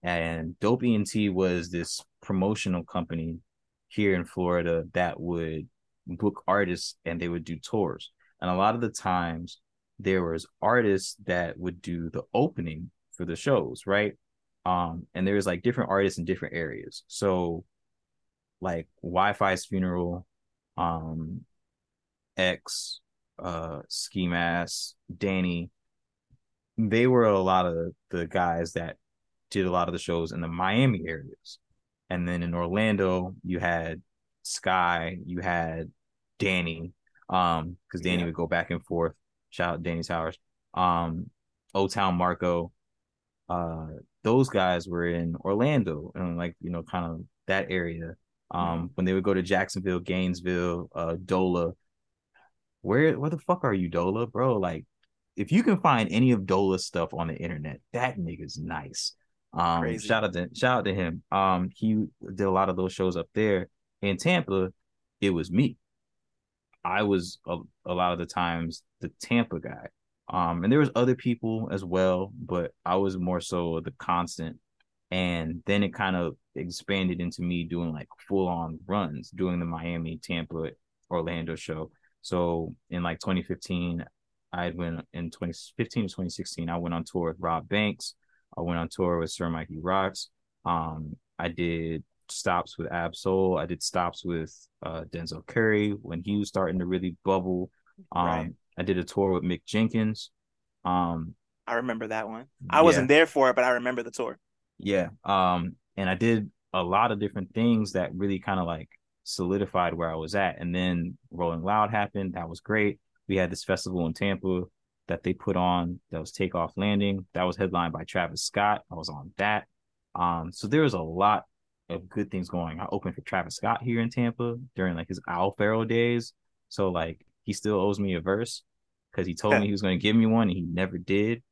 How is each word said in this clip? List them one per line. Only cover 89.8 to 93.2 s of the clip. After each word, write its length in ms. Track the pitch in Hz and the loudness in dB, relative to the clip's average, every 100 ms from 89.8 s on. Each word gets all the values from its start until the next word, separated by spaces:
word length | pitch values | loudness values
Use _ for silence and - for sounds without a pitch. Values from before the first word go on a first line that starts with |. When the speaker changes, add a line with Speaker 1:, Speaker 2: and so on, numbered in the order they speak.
| 85 95 95 - - _ _ _ 87 | 0 2 0 -4 -14 _ _ _ -2
Speaker 1:
Um, 520 | 85 80 78 76 - _ - | -2 -2 -6 -10 -12 _ -6
I 120 | 85 | -4
did 540 | 85 85 82 82 80 - _ - | -2 -2 0 -2 -6 -8 _ -14
stops 480 | - 95 87 - - | -4 0 0 -2 -6
with 120 | 80 | -4
Ab-Soul. 680 | 85 85 - | -4 -4 -4